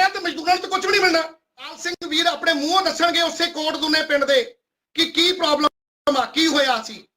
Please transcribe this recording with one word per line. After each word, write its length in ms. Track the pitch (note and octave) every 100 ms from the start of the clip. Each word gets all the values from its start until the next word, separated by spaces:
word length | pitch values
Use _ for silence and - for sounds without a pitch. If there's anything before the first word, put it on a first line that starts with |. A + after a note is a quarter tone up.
ਆ 40 | F#4+
ਤੇ 100 | G4
ਮਜ਼ਦੂਰਾਂ 360 | F4 D4 D#4+
ਨੂੰ 80 | F4+
ਤਾਂ 80 | G4
ਕੁਛ 160 | F#4 F#4+
ਵੀ 60 |
ਨਹੀਂ 80 | G4+
ਮਿਲਣਾ। 200 | F#4 E4
ਲਾਲ 560 | D#4+ - _ - C#4 D#4+
ਸਿੰਘ 300 | F4 F4 E4+
ਵੀਰ 180 | D4+ E4+
ਆਪਣੇ 260 | D4 E4+
ਮੂੰਹੋਂ 300 | D#4 D4 F#4+
ਦੱਸਣਗੇ 400 | F#4 - E4+ E4
ਉਸੇ 240 | E4 - E4+
ਕੋਟ 300 | D#4 D4+ D#4+
ਦੁੰਨੇ 260 | D#4 D#4
ਪਿੰਡ 220 | D#4 C#4+
ਦੇ 180 | C4+ C4 A3+ - _ _ _
ਕਿ 100 | -
ਕੀ 280 | E4 D#4+ F4
ਪ੍ਰੋਬਲਮ 840 | F#4 D#4+ D4 D4 - _ _ - C#4
ਆ, 60 |
ਕੀ 220 | A#3 D4 E4
ਹੋਇਆ 360 | C#4+ C4+ A#3
ਸੀ। 220 | A3 A3 -